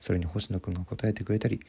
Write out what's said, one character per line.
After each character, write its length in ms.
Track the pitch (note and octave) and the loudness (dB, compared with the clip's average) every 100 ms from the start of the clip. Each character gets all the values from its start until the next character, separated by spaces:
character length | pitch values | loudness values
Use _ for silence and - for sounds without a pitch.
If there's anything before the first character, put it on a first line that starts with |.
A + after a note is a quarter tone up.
そ 120 | - | 0
れ 60 | F2+ | 0
に 60 | E2+ | 2
星 260 | F2 - | -2 -2
野 80 | F#2+ | -2
く 120 | G2 | -2
ん 20 | |
が 80 | F2+ | -4
答 240 | F2+ - A2+ | -4 0 0
え 60 | |
て 100 | G#2 | 0
く 80 | F#2+ | 0
れ 60 | G#2+ | 2
た 100 | A#2+ | 2
り、 120 | - | 0